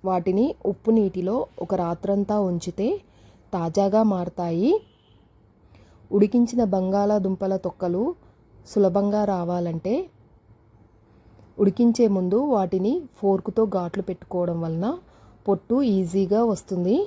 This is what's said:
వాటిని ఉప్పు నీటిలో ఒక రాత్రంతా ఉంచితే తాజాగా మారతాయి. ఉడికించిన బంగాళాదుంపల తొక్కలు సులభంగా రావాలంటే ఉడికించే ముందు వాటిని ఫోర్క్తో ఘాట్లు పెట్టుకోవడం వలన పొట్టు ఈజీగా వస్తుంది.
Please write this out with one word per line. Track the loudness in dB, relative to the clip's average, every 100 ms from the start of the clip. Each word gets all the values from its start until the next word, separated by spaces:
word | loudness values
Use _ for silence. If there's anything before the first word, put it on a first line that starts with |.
| 0
వాటిని | -2 0 2 0 0 -4
ఉప్పు | -2 2 2
నీటిలో | 2 -2 -4 -4 -6 -10 -4
ఒక | -2
రాత్రంతా | -2 -4 -2 -2 0 0 0
ఉంచితే | -2 -6 -4 -4 -4 _ _ -20 _ _ -4
తాజాగా | -2 0 2 4 2
మారతాయి. | 2 -4 -6 -4 0 2 0 -2 _ _ _ _ _ _ _ _ -20 -20 -20 -2 2
ఉడికించిన | 4 4 2 0 0
బంగాళాదుంపల | 0 0 0 2 0 0 -2 -2 -2 -4
తొక్కలు | -4 -4 -2 -2 -6 -14 _ _ -20 -6
సులభంగా | 2 2 2 0 0 0
రావాలంటే | -2 -2 -2 -4 -4 -4 -4 -4 _ _ _ _ -20 _ _ _ _ _ _ _ -20 -20 0
ఉడికించే | 0 4 2 4 2 2
ముందు | 0 0 2 0
వాటిని | 0 0 0 -2 -6 -4
ఫోర్క్తో | 0 0 -2 -2 0 0
ఘాట్లు | -4 -6 -8
పెట్టుకోవడం | -10 -6 -4 -2 -2 -4
వలన | -4 -4 -6 -12 _ -20 -10 -2
పొట్టు | -2 _ 0 2
ఈజీగా | 2 0 0 2 2 2
వస్తుంది. | -2 -4 -2 0 0